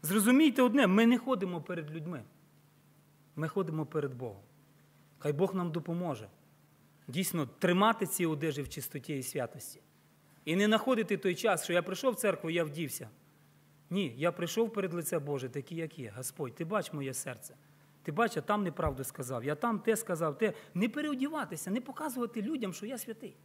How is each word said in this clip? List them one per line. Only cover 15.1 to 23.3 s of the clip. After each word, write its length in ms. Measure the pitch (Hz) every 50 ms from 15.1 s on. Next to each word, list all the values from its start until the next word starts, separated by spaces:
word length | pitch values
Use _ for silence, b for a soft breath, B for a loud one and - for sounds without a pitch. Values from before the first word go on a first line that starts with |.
| - 165
Боже, 300 | 139 143 147 139 127 131
такий, 280 | 113 143 131 - 170 165
як 220 | 165 156 156 -
є. 140 | 127 107 101 123
"Господь, 380 | 131 - - - 151 123 110
ти 100 | - 165
бач 280 | 160 202 156 151 - -
моє 200 | 147 139 131 131
серце. 420 | - - - 123 - - - - - b b b b b b b b _
Ти 80 | -
бач, 240 | 147 175 233 226 -
я 60 | 160
там 220 | 147 - 208 208 202
неправду 400 | 175 - - 170 156 139 127 135
сказав, 400 | - - - 135 120 131 120 117
я 120 | 139 151
там 240 | 151 - 233 226 196
те 160 | - - 220
сказав, 420 | 208 226 - 180 156 170 160 143 -
те". 160 | 220 214 B B B B B
Не 160 | 170 202 254
переодіватися, 840 | - 294 302 302 294 254 262 294 311 302 247 165 180 - - -
не 100 | 196 247
показувати 600 | 247 - 262 - 302 311 233 262 240 226 233 233
людям, 320 | 202 233 320 269 226 - 175
що 120 | - 208
я 120 | 214 269 226
святий 380 | - - 226 - - -